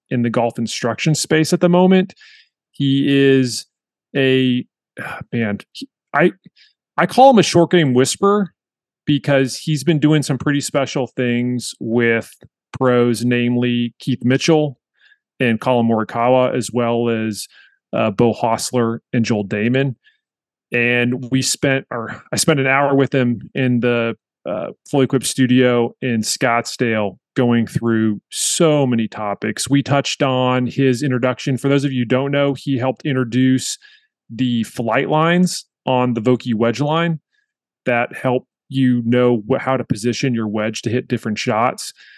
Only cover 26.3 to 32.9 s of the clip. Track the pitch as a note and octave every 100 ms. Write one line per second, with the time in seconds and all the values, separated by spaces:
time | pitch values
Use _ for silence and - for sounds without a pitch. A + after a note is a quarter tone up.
26.3 | - B2+ A#2 - - A#2+ A2 G#2 F#2 _
27.3 | - A#2+ A#2 A2 - A#2 A2+ A2 G#2 _
28.3 | - - - E3 D3 C3 A#2 A2 - G#2
29.3 | G2+ A2 - - C#3 B2 C#3 - - C3+
30.3 | B2+ B2+ B2+ B2 - C3+ A#2+ C#3+ B2+ B2+
31.3 | B2 D3 B2+ C#3 C#3+ C#3 C3 A2+ B2+ C#3
32.3 | C#3+ C#3+ C3+ C#3+ B2+ C3